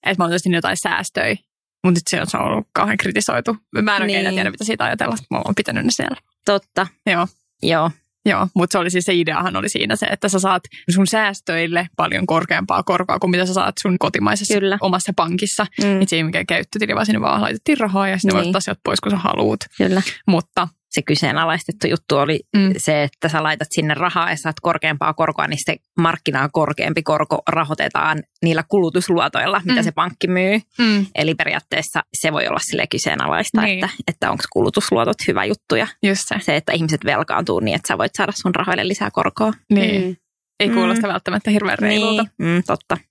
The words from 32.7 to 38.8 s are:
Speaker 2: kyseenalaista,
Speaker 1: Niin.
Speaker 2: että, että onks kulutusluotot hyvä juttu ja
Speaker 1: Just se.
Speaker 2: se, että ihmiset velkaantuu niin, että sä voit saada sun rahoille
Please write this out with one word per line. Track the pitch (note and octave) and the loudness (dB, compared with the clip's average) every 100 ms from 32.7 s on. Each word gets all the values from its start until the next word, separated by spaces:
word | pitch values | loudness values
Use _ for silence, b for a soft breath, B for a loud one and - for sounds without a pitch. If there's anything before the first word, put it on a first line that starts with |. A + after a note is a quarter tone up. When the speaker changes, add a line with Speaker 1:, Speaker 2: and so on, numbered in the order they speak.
| - D#3+ | -4 -2
Speaker 2:
kyseenalaista, | - - D2 C2+ D#2+ A3 A3 | -2 -2 -2 -2 -2 0 0
Speaker 1:
Niin. | G#3+ F#3 | 0 0
Speaker 2:
että, | F#3 - - | -4 -6 -8
että | - - | -4 -4
onks | - - | -4 -4
kulutusluotot | - F#2+ G#3 - A#2 A#2 G#3 - | 0 0 0 0 0 2 0 -2
hyvä | F#2+ | 0
juttu | G2 G#3+ _ - | 0 -4 _ -2
ja | A3 - | -2 0
Speaker 1:
Just | G3+ G3 - | 0 0 -2
se. | G#3 | -4
Speaker 2:
se, | - D3+ | 0 0
että | - | 0
ihmiset | E3 D#3+ D#3 | 0 0 0
velkaantuu | - A#2+ - F2+ - F2+ | 0 0 0 -2 0 0
niin, | G#2+ | 0
että | C#3+ - | -2 -2
sä | - | -2
voit | D3 - | -2 -2
saada | G3+ | -4
sun | G3 F#3 | -2 -2
rahoille | F3+ F#3 F3+ | 0 0 -2